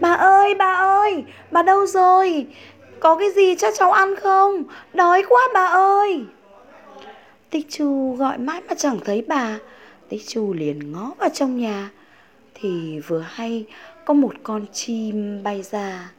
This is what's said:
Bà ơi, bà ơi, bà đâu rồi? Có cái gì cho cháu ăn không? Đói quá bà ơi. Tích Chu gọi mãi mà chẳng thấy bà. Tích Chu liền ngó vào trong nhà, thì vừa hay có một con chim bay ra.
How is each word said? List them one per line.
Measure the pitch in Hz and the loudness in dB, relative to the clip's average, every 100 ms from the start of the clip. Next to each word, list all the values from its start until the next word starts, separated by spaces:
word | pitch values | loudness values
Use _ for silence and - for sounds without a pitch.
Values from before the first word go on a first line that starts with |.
Bà | 339 | 2
ơi, | 349 370 392 403 | 4 6 6 6
bà | 403 381 | 2 2
ơi, | 370 381 392 415 370 220 - - | 2 2 2 2 -2 -8 -16 -2
bà | 339 | 0
đâu | 339 381 392 | 4 4 2
rồi? | 381 370 370 381 320 247 - - - - - | 2 4 4 4 -2 -6 -12 -20 -20 -20 -2
Có | 320 330 | 2 2
cái | 403 | 2
gì | 392 381 | 4 2
cho | 359 415 427 | 4 -2 2
cháu | 370 | 2
ăn | 403 381 392 | 4 2 0
không? | 403 381 392 392 277 - - | 0 4 4 2 -6 -14 -14
Đói | - 349 359 381 | 0 2 4 4
quá | 494 508 | 4 4
bà | 453 370 | 2 2
ơi. | 349 381 392 415 349 220 - _ - - - - - - - _ _ _ | 2 2 2 0 -2 -8 -18 _ -20 -20 -20 -20 -20 -20 -20 _ _ _
Tích | 320 302 | -8 -8
Chu | - 294 277 269 247 | -4 -2 -2 -4 -2
gọi | 269 - | -4 -4
mãi | 247 330 - | -6 -8 -10
mà | |
chẳng | 359 294 233 | -4 -2 -4
thấy | - 208 233 | -4 -6 -2
bà. | 302 233 214 - - - _ _ | -4 -4 -8 -14 -20 -20 _ _
Tích | 214 - | -14 -10
Chu | - 214 | -6 -4
liền | 180 151 147 147 | -4 -6 -6 -10
ngó | 156 220 320 | -12 -12 -4
vào | 392 | -6
trong | - 277 254 | -2 -4 -4
nhà, | 233 202 196 _ _ _ _ _ _ | -6 -6 -10 _ _ _ _ _ _
thì | - 208 175 165 156 | -12 -8 -6 -8 -12
vừa | 147 170 165 | -8 -8 -8
hay | - 226 233 214 - - - | -12 -8 -8 -10 -18 -20 -20
có | - | -2
một | 294 262 - | 2 2 -2
con | - 214 208 | -8 -8 -8
chim | - - 226 220 208 208 208 | -12 -8 -8 -6 -6 -6 -8
bay | 202 202 | -8 -8
ra. | 190 208 202 185 180 | -8 -8 -8 -12 -16